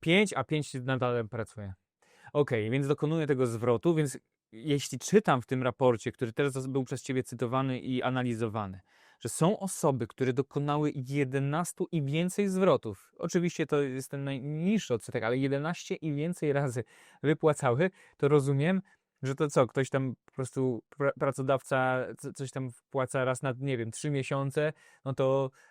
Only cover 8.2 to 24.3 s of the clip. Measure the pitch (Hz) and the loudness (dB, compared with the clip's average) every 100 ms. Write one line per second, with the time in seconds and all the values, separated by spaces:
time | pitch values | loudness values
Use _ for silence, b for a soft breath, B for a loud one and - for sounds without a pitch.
8.2 | 123 113 113 107 98 95 b b b b | -2 -2 -2 -2 -6 -8 b b b b
9.2 | 117 - 165 220 190 - 156 131 113 - | -8 2 2 2 -4 0 0 0 -4 -2
10.2 | 131 123 135 147 147 147 151 139 127 143 | 0 0 -2 -4 -2 0 0 -2 -4 -2
11.2 | 131 139 139 151 170 - 180 165 139 156 | 0 0 0 -2 -4 -6 -4 -2 0 0
12.2 | 180 - 202 185 190 131 110 101 _ - | 0 0 0 4 4 4 2 -10 _ -8
13.2 | 170 180 175 - 151 147 143 131 - 139 | -2 0 0 -2 0 0 0 -4 -8 -8
14.2 | 139 135 143 151 180 214 - 117 - 123 | -6 -6 -6 -2 0 0 0 -2 -2 -4
15.2 | 110 131 135 139 151 175 - - 156 143 | 0 0 0 0 -2 -6 -8 -6 -4 -2
16.2 | 165 175 151 139 139 120 - b b b | -2 -2 0 2 0 -2 -6 b b b
17.2 | 139 156 156 143 135 120 190 b b _ | 0 4 2 4 2 2 2 b b _
18.2 | 143 147 135 139 156 190 b b _ _ | 4 4 4 2 2 0 b b _ _
19.2 | 131 135 151 - 123 143 127 135 131 - | -4 -2 2 4 4 2 0 0 -2 -6
20.2 | _ - 127 135 131 113 - - 139 139 | _ -10 -6 -2 -2 -2 -8 -2 -2 0
21.2 | 143 - 135 135 - 131 131 127 101 113 | -2 0 0 0 2 0 2 0 -2 -8
22.2 | 139 - 135 139 131 - _ 139 127 139 | -12 -10 -8 -6 -8 -10 _ -4 -2 0
23.2 | 127 127 135 123 139 123 113 - 151 143 | 0 0 -4 -4 -2 -2 -4 -4 -2 -2
24.2 | 131 | -2